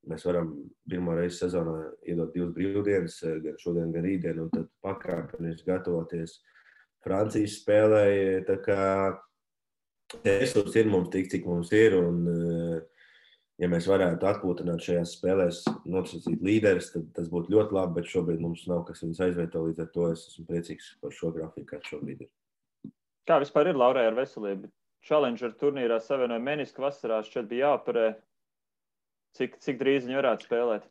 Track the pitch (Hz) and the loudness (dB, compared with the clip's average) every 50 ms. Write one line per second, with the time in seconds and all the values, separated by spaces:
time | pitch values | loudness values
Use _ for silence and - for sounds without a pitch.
0 | _ - 82 78 - 90 87 87 82 80 76 71 - - - _ _ 78 92 90 | _ -10 -12 -6 -2 0 0 0 0 -2 -6 -10 -14 -16 -20 _ _ -8 -6 -4
1 | 90 87 82 82 87 87 87 - 90 87 87 87 82 82 80 80 78 - - - | -2 -2 0 0 -2 -2 -2 -4 -4 -2 0 -2 -2 -2 -4 -6 -8 -12 -14 -14
2 | - - 87 85 82 80 - 87 87 85 82 82 92 98 98 104 98 101 101 95 | -8 -6 -4 -2 -4 -2 -2 -4 -4 -4 -2 -2 -2 0 0 0 0 2 0 0
3 | 87 82 - - 85 82 80 78 78 78 - - - 90 85 85 82 82 80 85 | 0 -2 -8 -8 -6 -6 -4 -4 -6 -8 -10 -6 -6 -2 -2 0 -2 -2 -2 -2
4 | 85 92 98 92 85 87 80 80 80 82 - - 80 - _ _ - 98 95 - | -2 0 -2 0 -2 -4 -4 -4 -4 -4 -4 -4 -6 -8 _ _ -8 -8 -8 -6
5 | - 92 87 82 80 - - - 85 82 82 80 - 92 92 92 92 90 87 85 | -6 -6 -4 -4 -6 -8 -10 -8 -6 -8 -8 -6 -4 -2 -2 -2 -2 -2 -2 -2
6 | 82 - - 85 82 80 - _ _ _ _ _ _ _ _ _ _ _ _ _ | -2 -4 -6 -8 -8 -8 -12 _ _ _ _ _ _ _ _ _ _ _ _ _
7 | _ - 95 98 107 110 - 107 107 104 - - - - 104 107 107 107 107 107 | _ -2 0 0 0 0 0 -2 -2 -2 -4 -6 0 4 6 6 8 8 8 8
8 | 104 101 101 98 98 95 95 92 92 95 98 95 - - 101 98 95 95 95 98 | 6 6 4 4 2 2 0 0 0 0 -2 -2 0 0 2 2 4 2 2 2
9 | 98 95 92 - - _ _ _ _ _ _ _ _ _ _ _ _ _ _ _ | 2 0 -2 -4 -14 _ _ _ _ _ _ _ _ _ _ _ _ _ _ _
10 | _ _ - - - 107 98 98 98 - - 107 101 92 - 113 110 107 101 92 | _ _ -18 -2 2 2 2 4 2 2 2 2 0 4 4 4 4 6 4 2
11 | 87 85 - 95 92 92 - 90 85 90 87 85 85 - 107 107 110 110 98 92 | 0 0 -2 -4 -2 -2 -4 -4 -2 -2 -4 -4 -2 2 6 8 8 8 8 6
12 | 87 87 87 87 85 87 85 85 85 85 85 85 85 85 85 80 80 - _ _ | 4 2 2 0 0 0 0 0 -2 -2 -2 -2 -2 -2 -4 -6 -6 -10 _ _
13 | - _ _ _ _ _ _ _ _ _ _ - 87 87 87 85 82 95 98 95 | -20 _ _ _ _ _ _ _ _ _ _ -4 -2 0 0 0 4 4 4 4
14 | 95 87 87 85 92 98 104 - - 92 85 85 85 87 85 82 - - 87 87 | 4 2 2 2 0 0 0 0 0 -2 -2 -2 -2 -4 -4 -4 -2 0 0 0
15 | 85 82 - - - 90 95 95 90 85 85 - - - - - - - 87 95 | 0 -2 -6 -4 0 2 2 4 2 2 0 -2 -4 -4 -4 -4 -6 -4 -4 -4
16 | 87 - - 82 - 87 85 78 87 95 107 110 104 104 92 87 85 - - 87 | -4 -4 -10 -8 -4 -4 -4 -2 0 2 2 4 4 4 4 2 0 -6 -8 -10
17 | 80 78 - - 85 82 85 87 85 87 98 110 104 107 101 95 92 87 82 85 | -10 -8 -8 -8 -6 -4 -4 -4 -2 4 4 4 4 4 0 0 0 0 -2 -4
18 | 85 - - 92 87 85 85 80 82 85 82 - - 92 87 85 82 - 82 - | -6 -2 -2 -2 0 0 -2 -2 -2 -6 -6 -6 -6 -4 -4 -4 -4 -6 -12 -10
19 | - 82 82 82 92 90 87 87 85 82 - 82 80 82 80 82 82 80 _ 87 | -8 -8 -4 -2 -2 0 0 -2 -4 -4 -4 -4 -4 -2 -4 -4 -8 -6 _ -2
20 | 85 82 82 80 - - - - 82 - 87 85 85 - 80 - - - - _ | 0 0 0 -4 -8 -20 -20 -20 -10 -6 -6 -6 -6 -8 -12 -14 -14 -20 -20 _
21 | - 71 - - - 82 80 80 80 80 - - 71 - - 76 - - - - | -14 -14 -10 -6 -6 -6 -6 -6 -8 -10 -10 -16 -14 -14 -14 -14 -12 -12 -12 -10
22 | 71 69 67 67 - _ _ _ _ _ _ _ _ _ _ _ _ - _ _ | -10 -10 -12 -14 -16 _ _ _ _ _ _ _ _ _ _ _ _ -20 _ _
23 | _ _ _ _ _ - 170 139 143 143 - 151 147 - 175 135 120 123 131 135 | _ _ _ _ _ 2 2 4 2 2 2 2 4 4 4 4 4 4 6 4
24 | 117 113 110 120 135 135 - 113 107 101 98 95 101 - _ _ _ _ _ _ | 2 2 2 0 -4 -4 -6 -8 -6 -6 -6 -6 -8 -16 _ _ _ _ _ _
25 | _ - 151 151 143 123 117 110 123 117 110 _ 139 143 139 139 123 117 117 113 | _ 2 2 4 4 2 0 -2 -6 -6 -6 _ -2 0 0 0 0 0 0 0
26 | 110 - 139 135 127 120 120 113 120 139 147 151 135 - _ - 131 135 135 - | 0 -2 0 0 0 0 -2 -4 -2 -4 -4 -4 -6 -8 _ -4 -4 -4 -4 -4
27 | - 117 110 110 107 - - 131 117 104 120 120 135 147 139 117 - - 117 117 | -4 -2 -2 -2 -2 -4 -6 -8 -6 -4 -2 0 2 2 2 0 -2 -2 0 2
28 | 113 110 107 - _ _ _ _ _ _ _ _ _ _ _ _ _ _ _ _ | 2 2 0 -2 _ _ _ _ _ _ _ _ _ _ _ _ _ _ _ _
29 | _ _ _ _ _ _ _ - 131 123 - _ - - 135 117 123 135 139 139 | _ _ _ _ _ _ _ -6 -6 -6 -6 _ -8 -6 -4 0 2 2 2 2
30 | 123 120 131 135 135 127 110 98 - - 120 117 120 120 110 101 - _ | 0 -2 -2 0 2 2 0 0 -2 -2 -2 0 0 0 -2 -2 -6 _